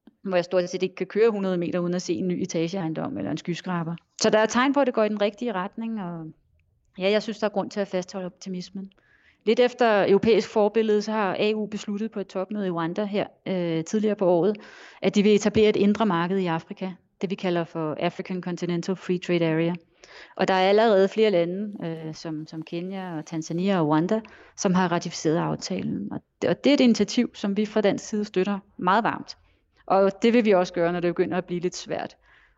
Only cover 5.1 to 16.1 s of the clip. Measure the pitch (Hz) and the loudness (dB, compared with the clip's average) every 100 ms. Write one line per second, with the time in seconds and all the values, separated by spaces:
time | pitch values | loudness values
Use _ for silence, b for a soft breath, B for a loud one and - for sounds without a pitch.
5.1 | 208 208 - 240 190 196 - 226 220 175 | 0 -2 -2 -6 -6 -6 -8 -8 -8 -8
6.1 | 165 160 - _ _ _ _ _ - 190 | -10 -12 -16 _ _ _ _ _ -2 0
7.1 | 214 208 202 208 202 - 214 190 185 180 | 0 -2 -4 -2 -2 -4 -4 -4 -4 -6
8.1 | 196 180 - 196 180 175 196 190 _ b | -8 -10 -12 -10 -10 -10 -12 -14 _ b
9.1 | b b b 208 233 247 - 233 208 160 | b b b 0 4 4 4 4 4 6
10.1 | 196 226 208 214 220 208 226 220 208 208 | 4 6 4 2 2 2 2 2 0 0
11.1 | 220 190 - 202 214 208 208 - 202 220 | -2 -2 0 0 0 -4 -8 -8 -6 -6
12.1 | 208 190 190 185 214 190 170 165 180 208 | -6 -8 -6 -6 -4 -4 -2 -4 -4 -4
13.1 | 202 - _ - 185 170 160 160 214 214 | -2 -4 _ -6 -2 -2 -2 -2 0 0
14.1 | 202 180 175 185 214 B B B B 196 | 2 4 4 2 0 B B B B 0
15.1 | 208 202 202 208 220 214 - 202 208 220 | 4 6 6 4 4 4 4 4 4 2